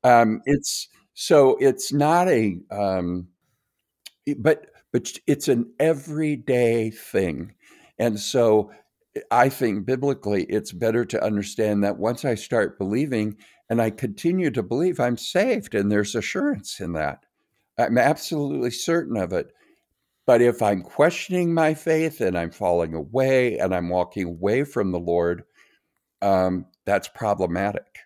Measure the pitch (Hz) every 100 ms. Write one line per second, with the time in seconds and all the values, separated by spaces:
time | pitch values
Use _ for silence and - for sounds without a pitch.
0 | 127 120 113 110 - 143 - - - _
1 | _ - - 156 135 107 135 131 - 143
2 | 147 170 180 135 110 85 - 101 101 95
3 | 87 90 90 _ _ _ _ _ _ _
4 | - _ - 143 117 151 - _ _ 123
5 | - - - 143 - 123 117 _ 156 156
6 | 143 151 156 143 117 127 120 117 110 107
7 | - 101 92 71 92 _ _ - - _
8 | 117 104 - 131 117 107 104 - _ _
9 | _ - - 120 127 - 120 101 101 127
10 | 139 135 101 101 85 104 - 87 113 113
11 | 120 - 104 104 98 - 107 104 101 -
12 | 104 120 147 110 - 120 98 - 98 110
13 | 147 120 107 104 - _ _ 117 113 107
14 | 123 101 170 185 165 120 92 120 180 175
15 | 123 120 - 185 226 247 202 104 101 104
16 | 104 113 104 - 285 285 - - 87 82
17 | 73 69 _ _ _ _ _ - - 120
18 | 123 156 - 156 147 143 123 120 - 170
19 | - 113 90 90 73 _ _ _ _ _
20 | _ _ - 120 120 117 107 101 87 -
21 | 151 175 - 180 175 165 156 156 - 160
22 | 160 160 101 87 85 - 95 87 82 80
23 | 73 117 131 131 123 - 92 92 87 90
24 | 87 - 87 85 95 120 143 - 98 90
25 | 87 85 85 87 - _ _ _ _ _
26 | _ _ 101 95 92 92 90 _ - 101
27 | - - 110 101 90 87 98 104 - -